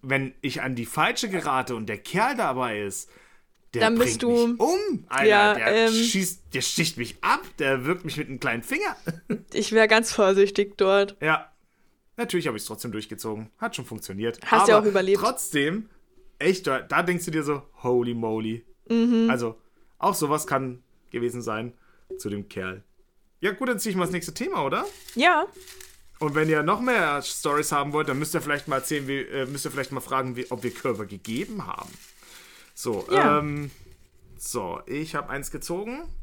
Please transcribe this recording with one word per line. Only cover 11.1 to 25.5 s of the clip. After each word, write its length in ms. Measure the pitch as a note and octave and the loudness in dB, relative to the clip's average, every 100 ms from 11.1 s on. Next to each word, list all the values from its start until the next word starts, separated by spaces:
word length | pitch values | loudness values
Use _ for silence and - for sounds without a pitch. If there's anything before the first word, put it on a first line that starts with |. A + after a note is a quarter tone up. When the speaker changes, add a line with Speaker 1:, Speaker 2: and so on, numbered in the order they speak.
| G3+ | -2
Speaker 1:
Ja. 260 | D3+ D#3 - _ _ _ _ _ _ - | 0 0 -2 _ _ _ _ _ _ -8
Natürlich 300 | A#3 F3+ D#3 | -2 -2 -2
hab 60 | |
ich's 120 | G#2+ - | -4 -6
trotzdem 260 | G#2+ B2 | -8 -6
durchgezogen. 560 | G#2+ G#2+ A2 A2+ G#2+ A2 _ | -8 -8 -8 -8 -8 -10 _
Hat 180 | A3+ - | -8 -8
schon 100 | B2+ | -10
funktioniert. 540 | A2 - F#2+ A2+ A#2 | -12 -10 -4 -4 -4
Speaker 2:
Hast 240 | - - G#3 | 4 6 8
ja 80 | G#3+ | 8
Speaker 1:
Aber 80 | G#3 | 6
Speaker 2:
auch 40 | |
überlebt. 280 | G3 F#3+ G3 | 2 2 2
Speaker 1:
trotzdem, 680 | G#3+ C4 - D3 C#3+ F#3+ A3 - _ - - - | 2 -2 -2 0 0 -2 -8 -18 _ -20 -20 -2
echt, 280 | F#3+ F#3+ - | 0 0 0
da, 140 | C3 | -2
da 220 | - D3+ | 0 0
denkst 220 | E3+ F3 | 0 -2
du 60 | E3+ | -2
dir 120 | D#3 | -2
so, 200 | D3 C#3+ - - | -2 -4 -6 -8
„Holy 300 | B2 B2 A#2+ | 0 2 2
moly.“ 500 | A#2 A2+ A2 A2 A#2 - - - | -2 -2 -2 -4 -6 -10 -20 -2
Speaker 2:
Mhm. 380 | A#3 A#3 A3+ A3+ | 2 4 4 4
Speaker 1:
Also, 280 | A3+ A#2 A2 _ _ _ _ | 2 0 -6 _ _ _ _
auch 160 | F#3 | 0
sowas 320 | F#3+ D3 D3 - | 2 0 0 0
kann 360 | C3+ C3 B2+ _ _ _ | -2 -2 -10 _ _ _
gewesen 300 | B2 A#2+ A#2+ | -4 -4 -4
sein 320 | A2 A2 A#2+ - _ _ _ F#4+ | -4 -4 -6 -12 _ _ _ -10
zu 100 | G#2 | -6
dem 180 | G2+ G2+ | -6 -8
Kerl. 320 | - F#2 F#2+ - _ _ _ _ _ | -8 -8 -10 -16 _ _ _ _ _
Ja 120 | F#3 | -4
gut, 160 | G3 B3+ | -2 -2
dann 80 | A3+ | -2
zieh 100 | A3+ | -2
ich 80 | F#3 | -2
mal 80 | |
das 80 | E3+ | -2
nächste 220 | F3+ E3 | -2 -8
Thema, 320 | D#3+ D4 F#4+ C#3 | -6 -4 -2 0
oder? 180 | F3+ G4 - - | -2 -4 -10 -12
Speaker 2:
Ja. 320 | - D#4 E4+ E4+ | 2 4 4 0